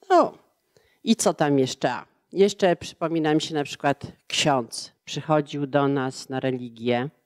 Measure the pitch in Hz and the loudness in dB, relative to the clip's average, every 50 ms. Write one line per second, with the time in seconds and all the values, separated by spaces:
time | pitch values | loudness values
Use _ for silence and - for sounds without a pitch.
0 | - _ 381 349 285 - - - _ _ _ _ _ _ _ _ _ _ _ _ | 0 _ 4 4 4 4 0 -10 _ _ _ _ _ _ _ _ _ _ _ _
1 | _ - 226 - - 202 165 - 160 147 143 139 131 127 - - - 143 123 104 | _ 0 0 2 2 0 2 2 2 2 4 2 2 0 -2 -2 -2 -2 -2 -2
2 | - _ _ _ _ _ - 160 196 202 202 _ - 185 175 170 - - - _ | -10 _ _ _ _ _ 0 2 2 2 2 _ 2 2 2 0 -4 -18 -12 _
3 | 175 160 160 165 156 156 151 156 156 - 165 151 143 - - - - 147 139 _ | -6 -4 -2 0 0 2 2 0 0 -2 -4 -6 -6 -6 -8 -4 -2 -2 -2 _
4 | - - - _ _ _ - - - 160 143 131 117 113 - - - - _ _ | -6 -20 -20 _ _ _ -4 -2 2 2 2 2 0 -4 -10 -14 -14 -14 _ _
5 | _ - - 151 143 - 156 151 151 143 - 147 147 139 127 143 139 143 143 135 | _ -12 -10 -10 -2 0 0 0 0 -2 -6 -6 -6 0 0 2 2 2 2 0
6 | 131 131 131 - - - 135 131 131 131 127 127 123 120 117 117 113 120 120 120 | -2 -4 -6 -10 -12 -8 -8 -4 -4 -4 -4 -4 -8 -12 -14 -8 -2 -2 0 0
7 | 123 143 _ _ _ | -2 -4 _ _ _